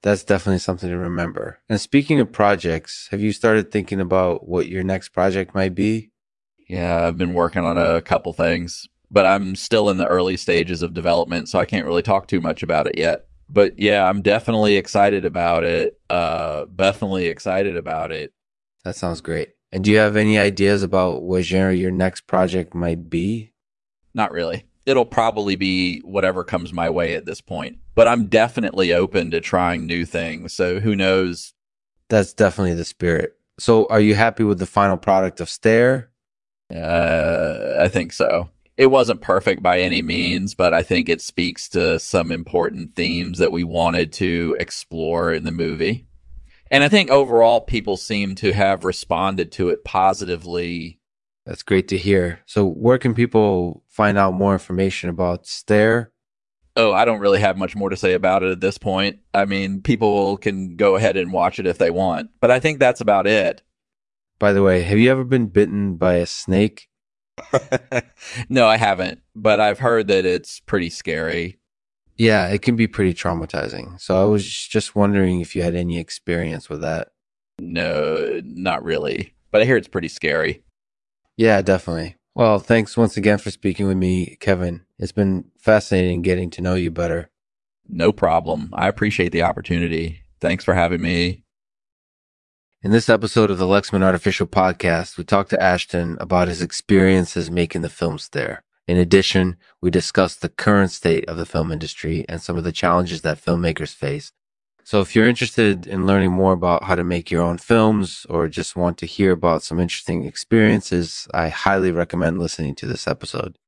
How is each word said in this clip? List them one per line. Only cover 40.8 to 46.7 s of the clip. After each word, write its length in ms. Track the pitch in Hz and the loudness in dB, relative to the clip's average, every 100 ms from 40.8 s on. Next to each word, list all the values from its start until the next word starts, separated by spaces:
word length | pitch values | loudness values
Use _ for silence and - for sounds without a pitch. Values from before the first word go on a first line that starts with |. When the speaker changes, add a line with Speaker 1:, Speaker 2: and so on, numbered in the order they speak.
Speaker 2:
think 280 | 85 90 80 | 0 -2 0
it 100 | 82 | -2
speaks 480 | - - 87 - - | -4 -4 -4 -4 -6
to 300 | - 90 82 | -2 0 -2
some 320 | - 95 85 | -2 -2 -2
important 640 | 82 85 90 85 - 82 - | -6 -4 -2 -2 -4 -14 -6
themes 420 | 87 85 90 90 | -4 -4 -6 -2
that 120 | 85 | -2
we 140 | 82 85 | 0 -4
wanted 480 | 85 85 85 82 | -2 0 0 -4
to 420 | - 92 85 85 71 | -2 -2 -2 -2 -4
explore 720 | 87 - - 82 78 85 85 | -6 -10 -14 -8 -4 -2 -2
in 100 | 82 | -2
the 80 | 82 | -4
movie. 540 | 82 82 80 82 117 - - - - - _ | -6 -6 -4 -4 -4 -10 -20 -20 -20 -20 _
And 140 | _ | _